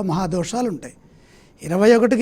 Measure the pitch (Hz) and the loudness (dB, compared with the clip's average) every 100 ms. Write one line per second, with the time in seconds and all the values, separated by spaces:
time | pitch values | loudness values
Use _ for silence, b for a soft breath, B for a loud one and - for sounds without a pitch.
0 | 196 165 180 180 165 233 240 147 120 - | -4 -4 -4 -4 -4 -4 -6 -6 -14 -20
1 | b b b b b b 151 180 214 233 | b b b b b b -6 2 4 4
2 | 226 240 | 4 2